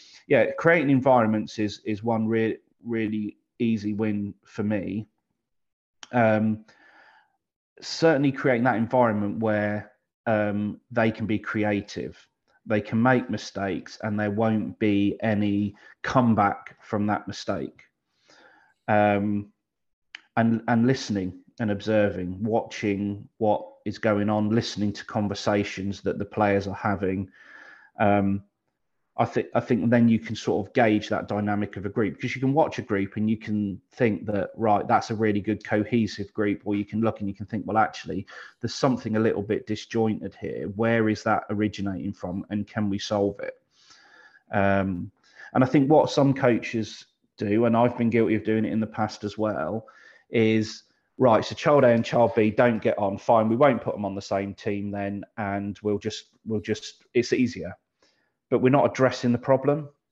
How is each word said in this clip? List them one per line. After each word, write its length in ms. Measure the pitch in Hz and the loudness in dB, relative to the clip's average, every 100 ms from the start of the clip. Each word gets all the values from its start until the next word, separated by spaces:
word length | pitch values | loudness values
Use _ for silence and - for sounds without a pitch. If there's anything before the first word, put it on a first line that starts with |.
| - - - | -20 -20 0
yeah, 240 | 135 110 - | 2 2 2
creating 320 | 165 170 139 | 4 4 4
environments 680 | 135 135 127 110 110 104 - | 2 4 4 4 0 -4 -4
is, 220 | 107 - | -4 -4
is 180 | - 104 | -6 -4
one 240 | 113 113 110 | -2 -2 0
re-, 320 | 113 113 - _ _ | 0 0 -4 _ _
really 520 | 117 117 110 107 104 - _ _ | -8 -4 -4 -4 -6 -10 _ _
easy 340 | 120 113 101 | -2 0 -2
win 420 | 104 110 104 101 - | -2 -2 -2 -6 -10
for 180 | _ - | _ -6
me. 440 | 104 107 90 95 104 _ _ _ _ _ _ _ _ _ - | -2 -2 -4 -8 -10 _ _ _ _ _ _ _ _ _ -4
Um, 540 | 123 113 107 110 107 - _ - _ - _ _ _ _ _ _ _ | 2 4 4 2 -2 -8 _ -20 _ -20 _ _ _ _ _ _ _
certainly 520 | - - 165 143 143 | -12 2 2 4 2
creating 320 | 135 143 120 | 0 0 2
that 120 | 127 110 | 2 2
environment 640 | 113 131 120 104 104 110 | 0 4 4 2 -2 -2
where, 520 | 110 107 104 104 - _ _ _ - | 0 0 0 -4 -8 _ _ _ -2
um, 540 | 107 104 101 104 - _ | 0 0 -2 -4 -6 _
they 200 | 120 113 | 0 0
can 160 | 110 104 | 0 -4
be 120 | 104 | -4
creative, 880 | - 110 104 104 98 - 65 90 _ _ _ _ | -2 -2 0 -2 -4 -10 -10 -12 _ _ _ _
they 160 | - 107 | -4 -4
can 220 | 104 113 | -2 2
make 260 | 120 127 123 | 4 4 0
mistakes, 680 | 101 - - 98 80 - - | -6 -8 -6 -4 -4 -8 -8
and 140 | 110 104 | -6 -2
there 120 | 107 | -2
won't 480 | 104 113 110 98 - | 0 0 0 -2 -2
be 400 | 107 101 101 - | 0 2 2 0
any 540 | 110 104 104 101 104 - - - | -2 0 0 0 -2 -6 -20 -14
comeback 720 | - 135 120 107 101 - - - | 0 2 4 4 2 0 -10 -20
from 260 | - 107 104 | -8 -4 -2
that 200 | 104 - | -2 -6
mistake. 560 | 104 - 95 65 - _ _ _ _ _ _ _ _ _ _ - | -10 -6 -6 -6 -12 _ _ _ _ _ _ _ _ _ _ 0
Um, 680 | 107 104 101 104 104 101 _ _ _ _ _ _ - _ - | 4 4 4 0 -2 -6 _ _ _ _ _ _ -20 _ 0
and, 260 | 117 113 - | 2 2 2
and 180 | 117 120 | 2 4
listening 540 | 135 - 101 92 90 _ _ | 2 -2 -4 -4 -8 _ _
and 140 | 113 | -4
observing, 720 | 104 104 107 101 92 90 92 | -2 0 2 2 0 -8 -6
watching 840 | 110 113 - - 107 98 101 101 - _ | -2 -2 -4 -6 -4 -2 -4 -6 -12 _
what 280 | 110 101 - - | 0 0 -4 -10
is 140 | - 104 | -10 -2
going 320 | 113 104 104 | 0 0 0
on, 200 | 107 104 | 0 0
listening 420 | 113 117 - 104 | 0 -2 -4 -4
to 120 | 101 | -4
conversations 960 | - 113 101 98 - 104 101 - 98 98 | -8 -4 -4 -4 0 0 0 -4 -8 -6
that 160 | 98 - | -6 -6
the 60 | |
players 440 | 101 - 104 101 98 | -6 0 2 2 -2
are 60 | |
having. 540 | 95 110 95 92 95 95 _ - - - - _ - | -4 -2 -2 -2 -2 -6 _ -20 -20 -20 -20 _ 0
Um, 460 | 107 101 98 101 - _ _ _ _ _ _ | 2 4 2 -2 -6 _ _ _ _ _ _
I 120 | - 117 | -4 -2
thi-, 240 | - - | -2 -2
I 60 | 117 | -2
think 300 | - 120 104 | 0 0 4
then 180 | 120 117 | 6 6
you 100 | 113 | 4
can 160 | 113 | 0
sort 320 | 107 - 104 101 | -8 -2 -2 -2
of 60 | |
gauge 380 | - 117 107 - | 2 4 4 0
that 180 | 104 95 | -4 -2
dynamic 480 | 104 104 104 104 - | -2 -2 -2 -4 -6
of 80 | |
a 60 | 98 | -6
group, 280 | 101 104 - | -2 -2 -2
'cause 160 | 127 | -8
you 60 | 127 | -4
can 140 | 131 | 0
watch 240 | 139 135 - | 2 0 -2
a 40 | |
group 340 | 107 101 98 - | -4 -2 -2 -2
and 120 | 107 | -2
you 80 | 110 | -2
can 420 | 113 107 104 90 _ | -2 -2 -2 -6 _
think 340 | - 120 104 | 0 0 0
that, 280 | 98 101 92 - | -4 -4 -4 -2
right, 320 | 110 104 - | 0 2 2
that's 220 | 110 - | 0 0
a 40 | |
really 280 | 107 110 104 | 0 0 0
good 200 | 98 107 | -2 -4
cohesive 680 | - 107 104 120 107 - 98 | -2 -2 0 0 0 -2 -10
group, 300 | - 104 98 | -4 -2 -2
or 100 | 101 | -2
you 120 | 104 101 | -4 -2
can 160 | 107 | -2
look 180 | 113 - | -2 -2
and 80 | 101 | -8
you 60 | |
can 100 | 95 | -8
think, 220 | 101 110 82 | -8 -8 -2
"Well, 100 | 110 | 0
actually, 500 | 110 - - 87 - - - _ | 0 -2 -10 -10 -10 -16 -20 _
there's 140 | 117 | -8
something 420 | - 143 120 117 110 | 0 0 0 -2 0
a 40 | |
little 220 | 110 - | 0 0
bit 240 | 101 104 - | -2 -4 -4
disjointed 680 | 107 - 117 113 104 98 - | -8 -4 -2 0 -2 -6 -10
here. 280 | 82 62 76 95 | -10 -8 -8 -2
Where 340 | 113 117 110 | 0 2 2
is 120 | 107 | 0
that 200 | - 104 - | 0 -2 -2
originating 640 | 104 107 101 98 92 90 | -2 -2 -2 -6 -6 -8
from, 320 | 98 92 92 - | -8 -8 -8 -6
and 180 | 104 104 | -6 -6
can 220 | - 104 | -4 -2
we 100 | 98 | -4
solve 400 | - 104 101 98 | -2 0 0 -2
it?" 200 | - - _ _ _ - _ - - _ _ | -10 -12 _ _ _ -20 _ -20 -20 _ _
Um, 600 | 107 98 98 95 87 101 - _ _ - | 0 2 2 0 -4 -8 -14 _ _ -4
and 100 | - | 0
I 40 | 127 | 4
think 240 | 160 135 | 4 6
what 180 | 151 - | 4 4
some 240 | - 139 | 2 2
coaches 720 | 131 123 113 - 113 107 - - _ _ _ | 4 2 2 0 -6 -6 -10 -20 _ _ _
do, 300 | 104 107 117 | 0 2 4
and 100 | 113 | 4
I've 220 | 120 123 | 2 2
been 100 | 117 | 0
guilty 280 | 113 110 107 | 2 2 0
of 80 | |
doing 200 | 104 110 | 0 0
it 80 | 107 | 0
in 80 | 104 | -2
the 60 | 110 | -4
past 380 | - 107 - | -4 -6 -4
as 120 | 104 104 | -10 -4
well, 500 | 107 85 76 107 - - - - _ | -4 -2 -4 -6 -10 -20 -20 -20 _
is, 540 | 120 110 110 107 - _ _ _ - | 2 4 2 0 -6 _ _ _ 2
"Right, 260 | 127 107 | 4 4
so 100 | 107 | 2
child 300 | 110 160 147 | -2 2 6
A 40 | 151 | 6
and 140 | 117 | 4
child 320 | 120 123 117 | 2 2 2
B 160 | 117 107 | 4 2
don't 300 | 104 123 110 | 4 2 2
get 160 | 113 101 | -2 -2
on, 220 | 101 101 | -2 -4
fine, 320 | - 117 110 | 2 2 4
we 60 | 117 | 4
won't 260 | 143 117 | 4 2
put 120 | - | -2
them 120 | 92 101 | -6 -6
on 80 | |
the 80 | 98 | -6
same 320 | - 98 101 | -4 -4 -4
team 360 | 92 - 101 101 | -6 -6 -4 -4
then, 320 | 101 101 101 - - | -6 -6 -6 -10 -8
and 420 | 101 101 101 101 | -4 -4 -6 -6
we'll 160 | 107 104 | -4 -2
just, 320 | 107 - - _ 101 | -4 -10 -16 _ -6
we'll 140 | 110 | -6
just, 440 | 104 107 - - _ | -4 -6 -6 -20 _
it's 220 | 123 117 | 0 0
easier." 420 | 123 120 95 87 92 _ _ _ _ _ _ _ | 2 0 -2 -10 -14 _ _ _ _ _ _ _
But 100 | 123 | 2
we're 80 | 127 | 4
not 160 | 139 | 4
addressing 480 | 143 - 127 - 123 | 2 2 0 2 0
the 60 | 120 | 0
problem. 500 | - 131 135 147 143 _ _ | 2 2 2 -2 -4 _ _